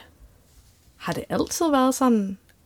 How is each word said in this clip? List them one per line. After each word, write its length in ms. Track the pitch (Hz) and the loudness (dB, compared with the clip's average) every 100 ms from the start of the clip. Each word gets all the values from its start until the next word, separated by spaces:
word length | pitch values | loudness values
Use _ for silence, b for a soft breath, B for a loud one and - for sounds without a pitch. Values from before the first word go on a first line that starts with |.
| - _ - _ _ _ _ _ _ - | -20 _ -20 _ _ _ _ _ _ -14
Har 160 | - | -8
det 120 | 160 - | -8 -4
altid 420 | 180 - - 339 | -4 -2 -2 0
været 240 | 277 262 | 4 2
sådan? 440 | 262 262 226 196 196 _ _ | 2 2 2 0 -8 _ _